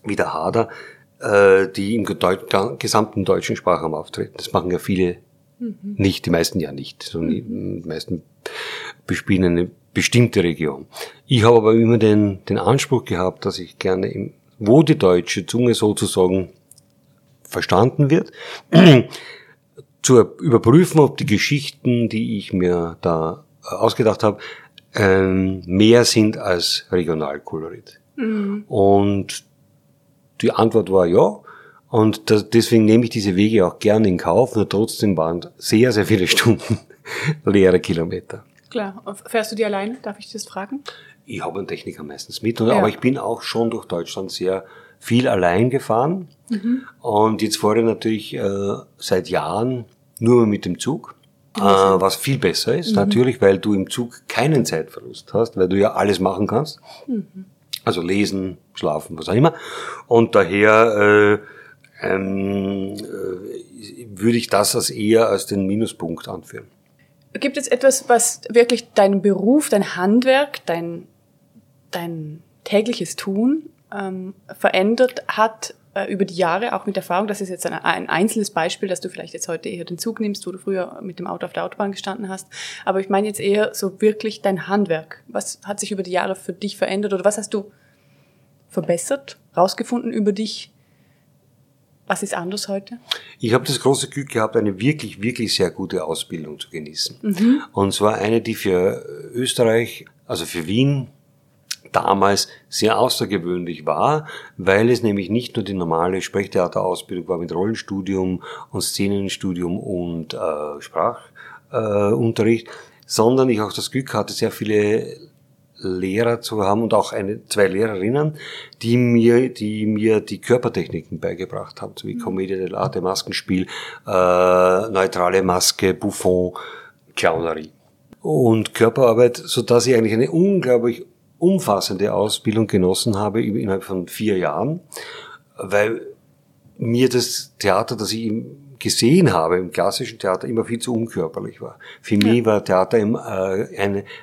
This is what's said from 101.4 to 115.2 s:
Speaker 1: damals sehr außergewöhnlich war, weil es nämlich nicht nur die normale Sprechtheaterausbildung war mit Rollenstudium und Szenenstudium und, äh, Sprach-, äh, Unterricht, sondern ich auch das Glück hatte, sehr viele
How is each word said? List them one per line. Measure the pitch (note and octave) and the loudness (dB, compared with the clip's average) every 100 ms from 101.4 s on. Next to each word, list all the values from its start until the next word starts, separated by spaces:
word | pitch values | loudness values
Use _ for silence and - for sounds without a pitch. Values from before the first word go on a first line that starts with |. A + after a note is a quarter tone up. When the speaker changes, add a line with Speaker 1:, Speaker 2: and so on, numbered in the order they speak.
| _ _ _ - - | _ _ _ -18 -4
Speaker 1:
damals | - - G2 G2 G2 - - _ | -2 0 2 2 2 -4 -12 _
sehr | - G#2+ G#2+ | -2 0 2
außergewöhnlich | A#2+ - G#2 G2 F2 F2+ F2 D2 D2+ | 0 -2 -4 -4 -4 -6 -6 -6 -4
war, | D2+ A#2+ D3+ D3+ - - - | 0 0 -2 -6 -16 -18 -4
weil | F#2 G2 A#2 | 2 4 4
es | A#2 | 2
nämlich | A2+ G2+ F2+ | 0 -2 -2
nicht | A#2 B2 A#2+ | -4 -4 -6
nur | |
die | G2 F#2+ | -6 -4
normale | E2 E2 F2+ F#2 | -2 0 0 -2
Sprechtheaterausbildung | - G2 F#2+ F#2+ F2 - F#2+ F2 - F2+ E2 | -4 -6 -2 -2 -2 -2 -4 -4 -8 -10 -6
war | F2 | -6
mit | E2+ | -4
Rollenstudium | E2+ G#2 A2 - G2 F#2 F#2+ F#2 F2+ - - - | -4 -4 -4 -6 -8 -4 -2 -2 -4 -8 -18 -10
und | G2 | -8
Szenenstudium | - - G2 G2+ G2 - G2 F2 F2 G2+ | -6 -4 -2 -2 -4 -6 -6 -4 -4 -6
und, | - F2+ F2 E2+ D#2 | -6 -6 -6 -8 -8
äh, | - F2 D2 D2 D2 | -6 -6 -4 -8 -10
Sprach-, | - - G#2+ B2 - - - - _ | -8 -4 -2 -4 -16 -20 -20 -20 _
äh, | B2 A2 G2+ G2+ | -4 -2 0 0
Unterricht, | B2+ A#2 A2+ A2 A2+ - - - _ - | 2 0 2 2 0 -4 -20 -20 _ -6
sondern | - A2+ C3 C3 | 2 4 4 4
ich | G#2+ | 2
auch | G#2 | -2
das | G#2+ - | -6 -6
Glück | C3+ C3+ | -6 -4
hatte, | G#2+ G2 | -4 -4
sehr | - A2 | -4 -4
viele | - G#2+ G#2+ G#2 A2 - - | -4 0 2 2 0 -2 -14